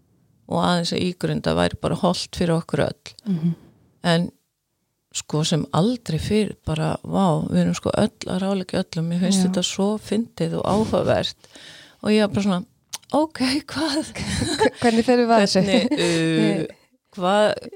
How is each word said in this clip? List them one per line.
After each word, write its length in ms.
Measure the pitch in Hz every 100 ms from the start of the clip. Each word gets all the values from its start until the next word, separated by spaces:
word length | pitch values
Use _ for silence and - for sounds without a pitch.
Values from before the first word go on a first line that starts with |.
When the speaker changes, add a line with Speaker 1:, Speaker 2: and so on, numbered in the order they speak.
| _ _ _ _ -
Speaker 1:
og 160 | 170
aðeins 300 | 175 175 170
að 80 | 185 180
ígrunda 400 | - 160 151 160 165
væri 240 | 175 -
bara 140 | - 175
hollt 360 | 180 180 - -
fyrir 200 | 175 165
okkur 180 | - 151
öll. 340 | - - - - 214
Speaker 2:
Mhm. 280 | 175 170 165 - _ _ _
Speaker 1:
En 280 | 175 170 175 - _ _ _ _ _ _ _
sko 300 | - - 151
sem 220 | 160 156 -
aldrei 460 | 151 208 247 - 156
fyrr, 360 | - 214 208 - -
bara, 320 | 156 156 160
vá, 440 | - 175 190 156 -
við 120 | 175
erum 120 | 175 175
sko 160 | -
öll 180 | - 214 - -
að 140 | 185
ráðleggja 420 | 190 202 185 -
öllum. 240 | 185 170 165
Mér 100 | 175
finnst 240 | 208 190
Speaker 2:
Já. 40 | 185
Speaker 1:
þetta 140 | 185
svo 340 | 180 - 196 214
fyndið 580 | - 208 233 - 165 165
og 60 | -
áhugavert 720 | 202 220 - - 101 - - - - - - - _
og 60 | 214
ég 100 | 214
var 60 | 202
bara 160 | 208
svona, 220 | 202 180 - _ _ - -
ok, 260 | 269 311 - 254 285 -
hvað? 460 | 262 320 285 - - - -
Speaker 2:
<laughs> 380 | - 294 427 -
Hvernig 240 | 240 226 233
ferum 240 | 247 233
við 60 | 226
að 100 | 202
þessu? 160 | 190
Speaker 1:
Hvernig, 300 | 196 185 247
uh, 80 | 294 170 165 160 160 156
Speaker 2:
Ég 220 | 190 - - _ _ _
Speaker 1:
hvað, 400 | - 180 208 214 - -